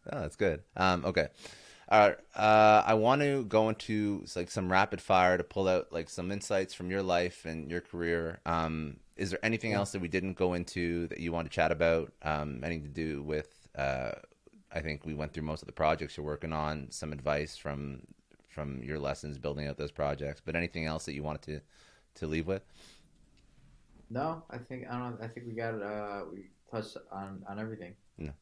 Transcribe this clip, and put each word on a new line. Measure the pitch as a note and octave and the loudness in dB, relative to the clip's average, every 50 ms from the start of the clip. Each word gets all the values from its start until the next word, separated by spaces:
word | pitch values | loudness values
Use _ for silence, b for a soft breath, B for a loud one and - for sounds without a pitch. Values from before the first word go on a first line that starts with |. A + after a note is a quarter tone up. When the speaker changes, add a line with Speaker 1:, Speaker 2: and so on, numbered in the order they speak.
| _ - | _ -8
Speaker 1:
Oh, | - C#3 | -8 -6
that's | E2 D2 - | -6 -6 -2
good. | - G#2 F#2 D#2 D2+ - _ _ | 2 2 2 2 0 -6 _ _
Um, | - F#2 F#2 F#2 F2 D2+ | 2 4 4 4 4 0
okay. | F#2+ F2+ E2+ D2+ - B B B B B B B B B B B - | 0 0 0 0 0 B B B B B B B B B B B 6
All | G2+ G#2+ G#2 G2+ | 8 10 10 8
right. | - - - _ - | 6 2 -10 _ -2
Uh, | - G#2 G#2+ G#2+ A2 G#2+ G#2+ G#2+ G#2+ - | 2 6 8 8 10 10 10 10 8 8
I | - A2 | 6 4
want | A2 G#2+ A#2+ C3+ C#3+ | 6 6 4 4 4
to | D3 C#3+ C#3 C#3 A#2+ | 4 2 2 0 -2
go | G2 G#2+ A2 A2 A2 | 4 4 4 4 4
into | A2 - - - A2 G#2+ G#2 G#2 G2+ F#2+ - | 0 -2 -4 -2 0 0 0 0 -2 -2 -6
s-, | - - | -6 -6
like, | F2+ F2+ F2 | -6 -6 -4
some | - - F#2 F2+ | -2 -2 0 4
rapid | F#2 F#2+ G2+ - G2+ F2+ | 4 4 4 4 0 -8
fire | - - F#2+ F#2 F#2 F2+ F2+ | 2 4 6 8 8 6 6
to | F2+ F2 | 4 0
pull | - - G2+ F#2+ | -2 -2 0 4
out, | F#2 F#2 F2 - - - | 4 4 2 2 -2 -6
like, | E2 E2 - | -6 -6 -6
some | - - F2 F#2 | -8 -6 -6 -6
insights | G2+ G2+ - - G#2 F#2+ F#2+ F#2 - | -6 -6 -4 0 0 0 0 -2 -6
from | - F2+ F2+ | -8 -6 -2
your | F#2+ G2 F#2+ | -2 -2 0
life | F#2 F2+ F2 F2+ F2+ - - - | 2 2 2 2 0 -4 -8 -10
and | E2 E2 D#2+ D2+ C#2+ | -8 -8 -8 -6 -4
your | E2+ F2 | -6 -6
career. | - - - F2 E2+ E2+ E2+ E2+ E2 E2 F2 - _ | -6 -6 -6 -2 0 0 0 0 0 -2 -6 -6 _
Um, | - E2+ E2 D#2+ D#2+ D#2+ D#2 D#2 D2 C#2 - - _ _ | 0 0 0 0 0 -2 -4 -4 -6 -10 -14 -20 _ _
is | - G2 F#2+ | -6 -4 -4
there | F#2 - - | -2 -2 -2
anything | A2 A2+ G#2+ - A2+ | -2 -2 -2 -2 0
Speaker 2:
Yeah. | G#2 | 0
Speaker 1:
else | G2+ G2+ - | 0 0 0
that | - G2 | -2 -4
we | F2 | -4
didn't | E2 E2+ F#2 F2+ F#2+ F2+ | 0 0 0 0 -2 0
go | - F#2 F2+ F2+ | 0 2 2 2
into | F2 F2 - - F#2 F2 E2+ E2+ E2+ E2+ | 0 -4 -4 -2 -2 0 0 0 -2 -2
that | D#2+ - - | -4 -6 -6
you | E2 E2 | -4 -4
want | E2 E2+ E2+ - | -2 -2 -4 -4
to | - | 0
chat | - D#2+ E2 | 2 2 2
about? | E2+ D2+ E2+ E2+ E2 E2 D#2 - _ _ - | 4 4 4 4 4 4 2 -2 _ _ -4
Um, | D2+ D2+ D2+ D2+ D2+ C2+ A#1+ C2+ | -2 -2 -2 -2 -4 -6 -6 -6
anything | E2 E2+ D#2+ D2 | -6 -6 -6 -6
to | C#2+ | -8
do | C#2 E2 D#2+ D#2+ D2+ C#2+ C#2+ | -6 -4 -4 -4 -4 -4 -4
with, | D2+ D#2 D2+ D2 - _ _ _ - _ | -2 -4 -4 -4 -6 _ _ _ -14 _
uh, | C#2 C#2 C2+ C2 C2 C2 - - - - _ _ _ _ - _ - _ _ - | -4 -2 -2 0 -2 -2 -4 -6 -8 -12 _ _ _ _ -20 _ -20 _ _ -8
I | E2 | -6
think | D#2 D#2+ D2+ C#2+ D2 | -4 -4 -6 -6 -6
we | D#2+ D2+ | -6 -4
went | C#2+ D2+ D2 - | -4 -6 -6 -6
through | D#2 D#2 | -6 -4
most | D#2 D#2 D#2 - | -4 -6 -6 -8
of | |
the | - - | -12 -2
projects | - D#2 D2+ D#2+ D#2 D#2 C#2+ - | 2 4 4 4 2 -2 -8 -8
you're | - D2+ | -8 -6
working | D2+ D2+ D2 - D#2+ D#2+ | -6 -6 -6 -4 -4 -2
on, | D#2 D2+ D2+ D#2 D2+ C2+ A#1 | -2 -2 -2 -2 -4 -8 -12
some | - - - D#2 D2+ | -10 -10 -8 -8 -8
advice | C#2+ C2 D2+ D2 D2 D2+ D2+ - | -4 -2 0 0 0 -2 -4 -8
from, | - - D2+ C#2+ C#2+ C#2+ C#2+ C#2 B1+ - _ - _ _ _ - _ _ _ | -10 -8 -6 -6 -6 -6 -8 -10 -12 -16 _ -20 _ _ _ -20 _ _ _
from | - D2+ D2 C#2+ C2+ C2 A#1+ | -10 -8 -8 -6 -6 -8 -6
your | C2 D2+ D#2 | -6 -6 -4
lessons | C#2 C#2 C#2+ - - D2+ D2 | -4 -4 -4 -4 -8 -10 -10
building | C2+ B1 D2 C#2+ C#2+ D2 | -6 -6 -4 -4 -4 -4
out | C#2+ C#2+ | -6 -4
those | - D2 C#2+ | -6 -6 -6
projects, | - - D2 C#2+ D2 C#2+ D2 C#2+ D2 - _ | -2 -2 0 0 0 -2 -4 -8 -8 -8 _
but | D#2+ D#2 | -4 -2
anything | E2 F2 E2 - E2 D#2+ | -2 -2 -2 -4 -4 -4
else | D#2 D#2 D#2+ - | -2 -4 -4 -6
that | - C#2+ | -6 -8
you | C#2+ D2 | -6 -6
wanted | D2+ D2+ D2 - | -6 -6 -8 -8
to, | - D2+ C#2+ - b b b b b b b b b _ | -10 -10 -10 -10 b b b b b b b b b _
to | - E2 | -8 -4
leave | D#2 D#2 D#2+ D#2 | -2 -2 -2 0
with? | F2 F#2+ G2 - B B B B B B B B B _ _ - _ _ _ _ _ _ - - - - - _ _ - - - - | 0 -4 -4 -6 B B B B B B B B B _ _ -20 _ _ _ _ _ _ -20 -20 -20 -20 -20 _ _ -20 -20 -16 -8
Speaker 2:
No, | A#2 B2 C#3+ D#3+ E3 D#3+ - - | -4 -4 -2 -2 -4 -6 -10 -12
I | - B2 | -14 -14
think, | A#2+ _ B2+ B2+ - - | -12 _ -12 -12 -10 -8
I | B2 | -8
don't, | B2 B2 B2 A#2+ G2+ | -6 -6 -6 -8 -8
I | A2 | -10
think | A#2 - A#2+ A#2+ | -10 -10 -12 -12
we | A#2 A2 | -10 -6
got, | A2+ A#2 A2+ A2+ G#2+ | -4 -4 -4 -4 -4
uh, | G2+ G#2 G#2+ G#2 G#2 G#2 G2+ G2+ F2 D#2+ | -6 -6 -6 -6 -6 -6 -8 -8 -10 -10
we | F2 G2 F#2+ - _ _ _ _ | -12 -16 -16 -18 _ _ _ _
touched | - A2 G#2+ - - - - - | -6 -6 -6 -6 -12 -16 -16 -12
on, | F#2+ G2 G2 F#2+ G2 F#2+ F#2+ | -12 -10 -10 -10 -12 -12 -12
on | G2 G2 G#2 | -10 -8 -8
everything. | A2 A2+ A2+ G2 F2 F2 G2+ _ _ _ _ | -8 -8 -8 -10 -12 -16 -16 _ _ _ _
Speaker 1:
No. | - D#2 D2 D2 _ | -10 -10 -10 -10 _